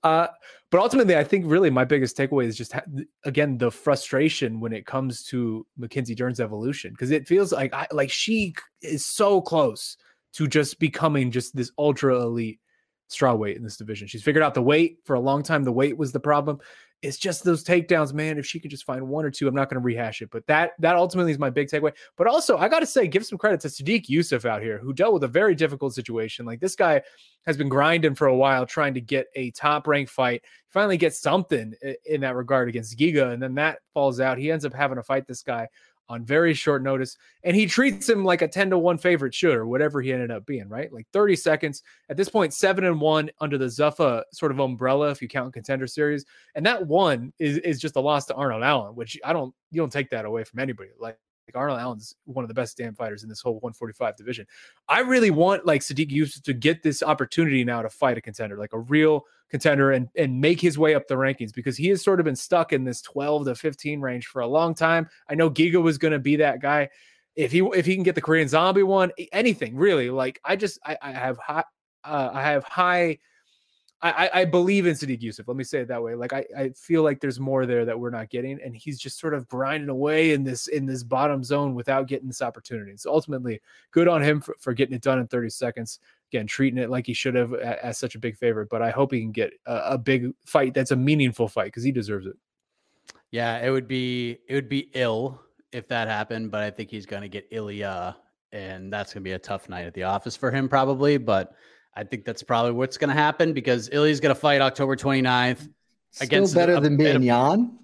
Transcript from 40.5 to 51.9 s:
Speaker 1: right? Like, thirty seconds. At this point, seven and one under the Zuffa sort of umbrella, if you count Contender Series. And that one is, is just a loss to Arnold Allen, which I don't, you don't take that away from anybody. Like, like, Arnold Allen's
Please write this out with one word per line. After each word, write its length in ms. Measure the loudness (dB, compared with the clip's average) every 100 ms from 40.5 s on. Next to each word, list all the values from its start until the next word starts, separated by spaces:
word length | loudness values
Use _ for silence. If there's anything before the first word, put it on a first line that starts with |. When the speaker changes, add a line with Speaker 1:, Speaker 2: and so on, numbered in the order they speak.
| -10 -8
Speaker 1:
right? 240 | -10 -10
Like, 140 | -12 -4
thirty 240 | 2 4 4
seconds. 460 | 2 2 0 -8 _ _ _
At 60 | -4
this 120 | 0
point, 240 | 2 0
seven 320 | 2 2 4
and 160 | 2 2
one 300 | 4 2 0 -6
under 160 | -4 -2
the 100 | -4
Zuffa 560 | 2 0 4 2 2 -4
sort 200 | -4 -4
of 80 | 0
umbrella, 500 | -2 0 0 2 0
if 120 | -2
you 60 | -6
count 260 | -6 -6
Contender 320 | -10 -6 -6 -4
Series. 400 | -2 -2 -2 -8 _ _
And 120 | -2 0
that 200 | 0 2
one 460 | 4 4 2 -4 _
is, 200 | -2 -2
is 220 | -2 -2
just 160 | -2 -2
a 40 |
loss 260 | 0 0 -2
to 80 |
Arnold 280 | -4 -2 0
Allen, 320 | 0 0 -2
which 240 | -12 -12 -10
I 80 | -4
don't, 220 | -2 -4 -10 _
you 100 | -4
don't 120 | -2
take 180 | -2 -4
that 160 | -6 -6
away 180 | -6
from 140 | -8 -8
anybody. 320 | -6 -8 -14 _
Like, 200 | -14 -14 _ _ _
like, 80 | -6
Arnold 240 | -4 -2
Allen's 340 | -6